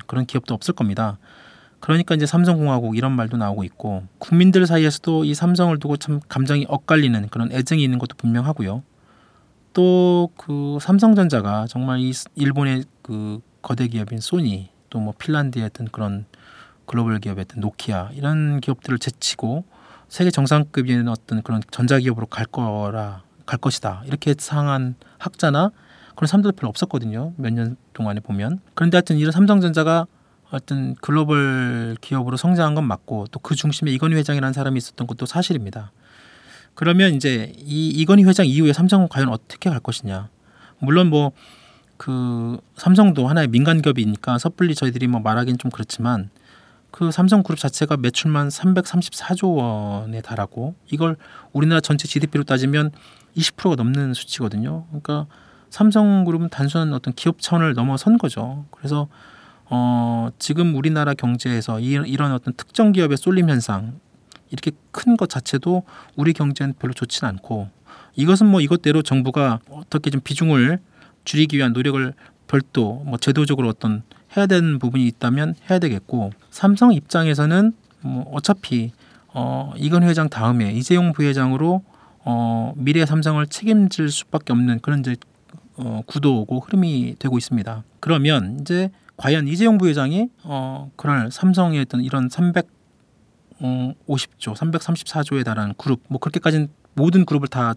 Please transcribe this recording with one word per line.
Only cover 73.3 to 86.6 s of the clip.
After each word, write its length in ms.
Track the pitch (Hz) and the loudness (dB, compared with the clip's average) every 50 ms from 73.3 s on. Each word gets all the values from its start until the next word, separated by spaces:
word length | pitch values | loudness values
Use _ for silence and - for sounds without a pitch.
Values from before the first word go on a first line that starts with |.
| 131 151 147 143 143 135 123 | 0 2 0 0 0 0 0
어떤 340 | 113 110 - - 110 107 113 - - - - _ _ - | -2 -2 -2 -2 -2 -2 -2 -6 -12 -20 -20 _ _ -2
해야 120 | 202 202 | 0 2
되는 320 | 190 190 180 170 160 147 127 | 4 4 2 2 2 0 -2
부분이 260 | 127 120 123 131 123 | -2 -2 0 0 0
있다면 480 | 120 - - 123 120 127 143 151 165 160 - - - | 0 0 -2 -2 -2 0 0 -2 -4 -6 -8 -4 -2
해야 80 | 185 | 0
되겠고 540 | 180 170 147 110 95 - - - 117 101 98 104 - _ _ | 0 0 0 -2 -4 -6 -6 -4 -4 -4 -6 -8 -12 _ _
삼성 440 | - - - 196 202 196 240 247 202 | -4 0 2 2 4 6 6 6 6
입장에서는 800 | 143 - - - 170 160 156 147 143 151 156 170 190 214 226 220 - _ _ _ _ | 4 0 -2 0 0 2 2 2 2 2 2 4 4 4 2 0 -2 _ _ _ _
뭐 240 | - 131 131 127 - - | -8 -6 -6 -6 -8 -6
어차피, 600 | - 143 - - 196 190 - - 127 117 113 117 - _ _ _ - _ _ | -8 -2 0 0 0 0 -2 -2 -2 -2 -2 -4 -8 _ _ _ -20 _ _
어, 460 | _ - 127 123 127 131 131 139 139 - | _ -8 -6 -4 -4 -4 -6 -6 -8 -6
이건희 300 | - 147 151 170 175 175 | -4 0 2 4 6 6
회장 220 | 175 160 160 156 147 | 6 4 4 0 0
다음에 420 | - 113 110 120 123 117 107 101 107 | 0 0 0 2 2 2 0 0 -2
이재용 400 | 120 131 - 175 180 175 170 147 | -4 2 2 4 4 4 2 2
부회장으로, 680 | - 147 143 135 135 131 131 131 143 156 170 180 190 190 _ _ _ _ _ _ _ _ | 2 0 0 2 2 0 0 0 0 2 2 0 0 -2 _ _ _ _ _ _ _ _
어, 500 | 123 120 117 117 117 117 113 113 127 - | -4 -2 0 0 0 -2 -2 -4 -4 -6
미래 300 | 143 127 143 147 165 160 | -4 -2 0 2 2 2
삼성을 400 | 147 156 160 147 156 151 151 147 | 2 2 0 0 0 0 0 -2
책임질 640 | 147 - - 208 220 220 208 196 180 - - 156 147 | -4 -6 -4 0 2 4 4 4 4 2 -2 -2 -2
수밖에 440 | 147 - - - - 156 - - 123 | -4 -6 -6 -6 -6 -6 -2 0 0
없는 260 | 120 123 123 117 113 | 2 2 2 0 -2
그런 220 | - 143 147 139 | -2 -2 -2 0
이제, 140 | 127 127 123 117 - _ _ _ _ _ - - _ _ _ | -2 -2 -6 -6 -10 _ _ _ _ _ -20 -20 _ _ _
어, 260 | - 127 117 110 110 113 | -12 -10 -8 -8 -8 -10
구도고 540 | - - 147 143 143 131 110 104 - 123 131 | -8 -6 -2 0 2 2 0 0 -2 -4 -6